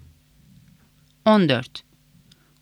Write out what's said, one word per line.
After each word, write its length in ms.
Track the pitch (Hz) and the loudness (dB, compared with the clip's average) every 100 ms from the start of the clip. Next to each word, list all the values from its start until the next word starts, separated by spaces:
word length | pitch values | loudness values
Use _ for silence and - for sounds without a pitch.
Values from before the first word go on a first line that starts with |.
| - _ _ _ _ - _ _ _ _ _ _ | -20 _ _ _ _ -20 _ _ _ _ _ _
On 240 | - 214 170 | 0 2 2
dört. 340 | 120 123 - - _ _ _ _ _ _ _ | -2 -6 -16 -20 _ _ _ _ _ _ _